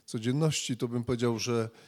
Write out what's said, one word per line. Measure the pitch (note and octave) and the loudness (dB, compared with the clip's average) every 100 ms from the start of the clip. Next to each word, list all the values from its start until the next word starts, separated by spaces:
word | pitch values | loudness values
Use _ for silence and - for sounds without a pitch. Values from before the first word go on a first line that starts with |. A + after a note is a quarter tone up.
codzienności, | - A#2+ A2+ C#3 D#3+ D3 - A#2 | -10 -4 0 2 2 2 -2 -2
to | B2 | -2
bym | A#2+ | -2
powiedział, | A#2 B2 A#2+ A2+ | 0 0 2 0
że, | B2 A#2 A2 - | 0 0 -2 -6